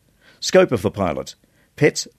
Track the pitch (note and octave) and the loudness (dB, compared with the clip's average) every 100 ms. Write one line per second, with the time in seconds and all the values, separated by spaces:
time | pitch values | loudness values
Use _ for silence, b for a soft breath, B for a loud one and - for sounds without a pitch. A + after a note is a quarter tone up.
0 | _ b b b - F#3 F#3 A#2+ G2+ - | _ b b b 0 2 2 0 -2 -2
1 | F2+ C2 C#2 - _ _ _ - D3 - | -4 -4 -10 -18 _ _ _ 0 0 0
2 | - | -10